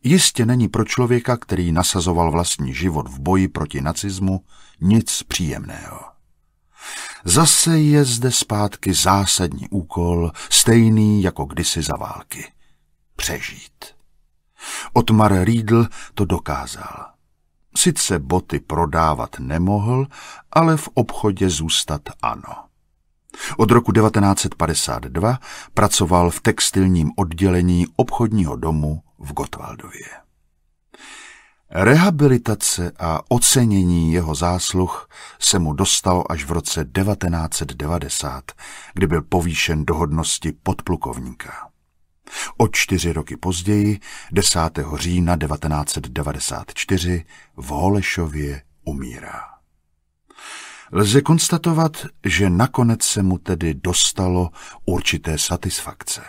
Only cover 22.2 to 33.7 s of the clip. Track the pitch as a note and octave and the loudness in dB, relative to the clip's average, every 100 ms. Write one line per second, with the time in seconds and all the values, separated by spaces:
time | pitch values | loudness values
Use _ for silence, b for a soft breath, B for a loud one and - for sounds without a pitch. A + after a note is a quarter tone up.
22.2 | A#1 A1 - - - _ _ _ _ _ | -6 -6 -12 -18 -20 _ _ _ _ _
23.2 | _ B B - A2 A#2+ A#2 G#2 A2 G#2+ | _ B B 0 6 6 6 4 4 4
24.2 | G2+ G2 - - D#2+ D#2 - A#1 A#1+ B1+ | 2 2 -2 -2 -2 -2 -4 -6 -6 -2
25.2 | G#2+ C3 B B B - G2+ - F2 F2+ | 0 -2 B B B 0 2 2 4 4
26.2 | F2 - A2+ A2 - G2 F#2 F2+ D#2 - | 4 2 -2 0 -2 2 4 4 2 0
27.2 | F2+ E2+ G2 F2+ F2+ F2 F2 - A#2+ - | -4 0 2 4 4 2 0 0 -2 0
28.2 | A2+ G#2+ D#2+ B1 D#2+ D#2 D2+ D2+ _ _ | 0 2 0 -2 -2 0 -2 -4 _ _
29.2 | D2 D2 C#2 - - - - - - - | -12 -10 -10 -10 -14 -14 -18 -18 -20 -20
30.2 | _ _ _ _ _ _ _ B B B | _ _ _ _ _ _ _ B B B
31.2 | B B B B _ E2 G#2 D3+ G3 D#3 | B B B B _ 2 6 6 6 4
32.2 | C#3+ B2 A#2 G#2 - - F2 - E2+ D#2 | 4 4 0 -2 -2 -2 -6 -4 -4 -4
33.2 | - A#2+ - C3 A#2 | 0 2 4 4 4